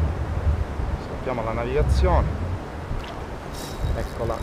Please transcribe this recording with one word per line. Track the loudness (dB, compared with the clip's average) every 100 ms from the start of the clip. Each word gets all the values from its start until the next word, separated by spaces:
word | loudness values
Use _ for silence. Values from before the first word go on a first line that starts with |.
| 4 0 -2 0 2 2 0 -2 -2 -4 -4
Stoppiamo | -6 -2 -2
la | 0
navigazione. | 0 2 4 4 6 6 6 4 2 -2 -4 -6 -8 -4 -4 -4 -8 -8 -8 -8 -8 -8 -2 0 0
Eccola, | -2 -2 -2 -2